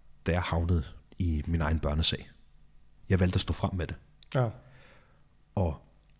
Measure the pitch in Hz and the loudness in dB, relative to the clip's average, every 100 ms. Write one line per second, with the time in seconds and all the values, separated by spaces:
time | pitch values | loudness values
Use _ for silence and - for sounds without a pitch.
0 | - - - 85 - 85 85 87 73 - | -20 -8 -2 0 0 0 2 2 0 -10
1 | - - 85 78 73 82 76 80 76 76 | -20 -4 -2 0 0 0 2 0 0 0
2 | 80 - - - - - - - - - | 0 -2 -8 -20 -20 -20 -20 -20 -20 -20
3 | - 92 90 92 - - 95 90 78 80 | 0 2 4 2 0 -2 -2 -4 -6 -8
4 | - - - 135 120 - - - - - | -14 -20 -6 -2 0 -4 -18 -20 -20 -20
5 | - - - - _ - 87 71 - - | -20 -20 -20 -20 _ -2 -2 -2 -12 -20
6 | - - | -20 -4